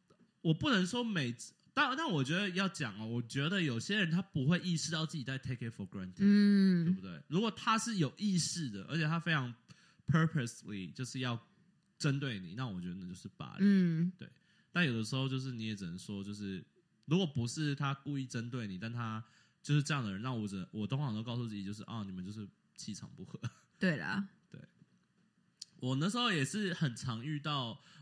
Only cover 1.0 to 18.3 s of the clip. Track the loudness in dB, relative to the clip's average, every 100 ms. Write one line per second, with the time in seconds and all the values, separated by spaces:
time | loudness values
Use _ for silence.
1 | -2 0 -2 -4 -10 -18 _ 0 2 2
2 | 0 2 2 0 0 0 0 0 -6 -4
3 | -4 -4 -4 -2 0 2 0 0 0 0
4 | 2 2 0 0 4 4 2 0 0 -2
5 | -2 -4 -4 -4 -4 -6 -6 -8 -8 -8
6 | -8 4 6 8 8 8 8 6 4 0
7 | -2 -12 -2 0 2 0 2 2 2 0
8 | 0 0 2 2 2 -2 -4 -6 -4 0
9 | 0 0 2 2 0 -8 -18 -20 _ _
10 | 4 6 6 4 -2 -4 -8 -8 -6 -6
11 | -6 -4 -2 -2 -6 _ _ _ _ -2
12 | 0 0 -2 -6 -8 -6 -6 -6 -6 -8
13 | -10 -12 -12 -12 -8 4 6 8 6 4
14 | 0 -2 -14 _ _ _ _ 0 2 2
15 | 0 0 0 -2 -4 -6 -6 -6 -6 -8
16 | -8 -8 -8 -8 -6 -8 -10 _ _ _
17 | 0 2 2 0 -2 -2 -2 0 -2 -4
18 | -4 -4 -4